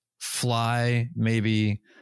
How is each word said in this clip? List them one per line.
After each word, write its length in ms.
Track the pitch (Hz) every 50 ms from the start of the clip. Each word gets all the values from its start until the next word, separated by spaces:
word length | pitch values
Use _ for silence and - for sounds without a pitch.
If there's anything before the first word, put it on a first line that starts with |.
| _ _ _ _
fly 880 | - - - - - 123 117 113 117 113 120 120 120 120 120 120 117 120 -
maybe 680 | 113 110 113 113 113 104 110 110 107 107 104 104 104 - _ - -